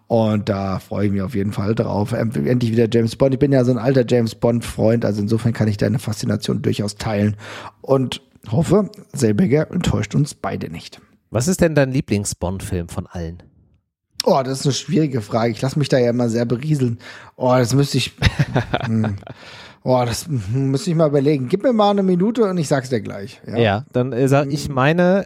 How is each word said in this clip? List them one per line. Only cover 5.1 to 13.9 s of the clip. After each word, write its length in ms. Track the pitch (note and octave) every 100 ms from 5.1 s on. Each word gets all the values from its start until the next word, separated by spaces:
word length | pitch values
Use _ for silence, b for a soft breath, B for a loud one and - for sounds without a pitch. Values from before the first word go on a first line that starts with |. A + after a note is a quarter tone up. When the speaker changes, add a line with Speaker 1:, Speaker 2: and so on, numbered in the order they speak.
| G#2
Speaker 1:
insofern 320 | G2+ A2+ A#2+
kann 140 | A2+ G#2+
ich 100 | G#2
deine 200 | A2 G#2+
Faszination 640 | - G#2+ A#2+ G#2 - A#2
durchaus 360 | G#2 G#2+ G#2 -
teilen. 400 | - G#2 G#2 G#2 B B B -
Und 400 | - C3+ B2 - - _ -
hoffe, 400 | A2 A#2+ F#3+ G3 - -
selbiger 560 | - A#2 G2+ G#2+ C#3+ D#3
enttäuscht 440 | F3+ - G#2 G#2
uns 200 | D3 D3
beide 360 | - G2 G2 -
nicht. 300 | E2 - - _ _ _
Speaker 2:
Was 180 | G#2+ C3+
ist 120 | F#3
denn 140 | E3+
dein 160 | D3 C3+
Lieblings-Bond-Film 1000 | C3 - G2+ G2+ - F2 F#2+ G#2 F#2 E2+
von 200 | - F2
allen? 340 | F2+ E2 E2+ - _ _ _ _